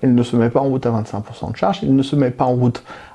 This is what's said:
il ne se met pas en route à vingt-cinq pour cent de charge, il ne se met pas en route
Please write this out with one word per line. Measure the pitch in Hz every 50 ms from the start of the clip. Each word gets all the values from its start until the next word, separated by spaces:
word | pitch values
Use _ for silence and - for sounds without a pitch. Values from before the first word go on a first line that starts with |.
il | - 131
ne | 120 120 120
se | 120 -
met | 117 113 117
pas | - 135
en | 139
route | 139 131 131 -
à | 120
vingt-cinq | 113 107 107 - - 101
pour | 110 - 113
cent | - - -
de | 110
charge, | - - 196 190 - -
il | 139 135
ne | 135
se | 135 135 151
met | 147 135 127
pas | 127 - 139
en | 127 123
route | 123 123 123 120 - - - - - - -